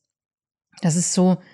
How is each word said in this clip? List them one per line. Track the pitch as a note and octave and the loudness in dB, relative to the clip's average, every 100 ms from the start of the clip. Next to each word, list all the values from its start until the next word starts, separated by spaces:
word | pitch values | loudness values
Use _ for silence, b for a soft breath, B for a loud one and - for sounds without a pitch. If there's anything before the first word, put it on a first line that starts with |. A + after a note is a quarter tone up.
| _ _ _ _ _ _ _ - | _ _ _ _ _ _ _ -6
Das | E3+ E3 | -2 -2
ist | E3+ | -2
so, | - F#3 F3+ b | 0 0 0 b